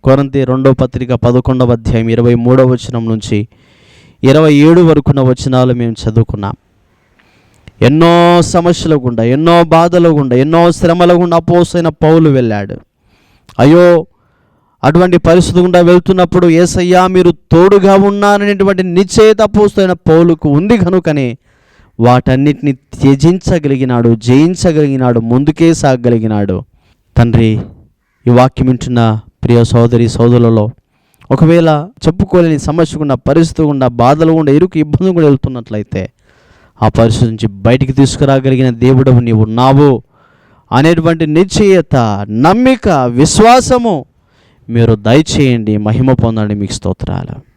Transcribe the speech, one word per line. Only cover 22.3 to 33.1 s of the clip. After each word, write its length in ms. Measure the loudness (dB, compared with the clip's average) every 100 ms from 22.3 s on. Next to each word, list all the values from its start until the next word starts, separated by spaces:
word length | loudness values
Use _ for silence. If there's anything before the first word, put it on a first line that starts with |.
| 0 0 -2 -4
త్యజించగలిగినాడు, 1400 | -6 _ -2 0 2 0 0 -2 -2 -2 -4 -2 -2 0
జయించగలిగినాడు, 1080 | -2 0 2 2 0 -2 0 -2 -2 -2 -2
ముందుకే 540 | -2 -2 -2 0 0
సాగగలిగినాడు." 880 | 0 -2 -2 -2 -2 -2 -4 -4 -6 -8 _ _ _ _ -2
తండ్రి, 440 | 0 2 0 -2 -8 -18 _ _ _ _ 0
ఈ 40 |
వాక్యం 360 | 2 2 0 -2
వింటున్న 540 | -2 -4 -2 0 -2 -8 _
ప్రియ 200 | 0 2
సోదరి 440 | 2 2 2 0 -2
సోదరులలో 640 | 0 2 2 2 0 -2 -8 _ _ _ _ _
ఒకవేళ 580 | 0 2 4 2 -2 -4 _ -6
చెప్పుకోలేని 520 | -4 -2 0 0 -2
సమస్య 400 | -4 -2 -2 -4
గుండా, 160 | -6